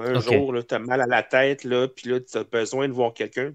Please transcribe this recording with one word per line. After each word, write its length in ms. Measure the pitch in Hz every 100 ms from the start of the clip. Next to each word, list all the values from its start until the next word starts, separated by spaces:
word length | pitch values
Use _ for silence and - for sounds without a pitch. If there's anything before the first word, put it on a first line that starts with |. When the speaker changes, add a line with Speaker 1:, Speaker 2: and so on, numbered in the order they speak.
Speaker 1:
un 120 | 117 127
Speaker 2:
Ok. 60 |
Speaker 1:
jour, 300 | 117 107 135
là, 100 | 123
t'as 160 | 120 120
mal 220 | 113 131
à 60 | 123
la 180 | 120
tête, 400 | - 131 135 139
là, 240 | 127 123 127
puis 220 | - 120
là, 100 | 127
t'as 240 | 127 117
besoin 420 | 104 117 107 131 139
de 60 |
voir 200 | 123 117
quelqu'un, 400 | 117 107 - 139